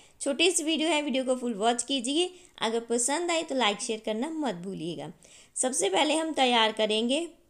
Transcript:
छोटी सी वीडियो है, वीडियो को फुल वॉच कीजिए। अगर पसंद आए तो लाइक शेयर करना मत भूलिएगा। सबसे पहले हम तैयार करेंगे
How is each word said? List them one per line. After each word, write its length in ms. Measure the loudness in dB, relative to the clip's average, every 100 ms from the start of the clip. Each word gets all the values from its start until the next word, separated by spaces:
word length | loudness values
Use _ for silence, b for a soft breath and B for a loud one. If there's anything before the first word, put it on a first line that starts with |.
| B B
छोटी 280 | -4 2 2
सी 120 | 2
वीडियो 260 | 0 0 2
है, 120 | 0
वीडियो 220 | 0 -2
को 120 | 0 -2
फुल 180 | -2
वॉच 300 | 0 0 0
कीजिए। 460 | -2 -2 0 0 -2 B B -4
अगर 180 | -2 -2
पसंद 500 | -2 -2 0 -2 0
आए 120 | -2
तो 120 | 0 0
लाइक 260 | 0 0
शेयर 200 | -4 -6 -4
करना 240 | -4 -4
मत 240 | -2 -4 -4
भूलिएगा। 540 | -8 -8 -8 -8 -12 -14 B B B -2
सबसे 340 | -2 0 0
पहले 260 | 2 2 2
हम 160 | 0
तैयार 380 | 2 4 4 2
करेंगे 560 | 2 0 2 2 0 -2 -12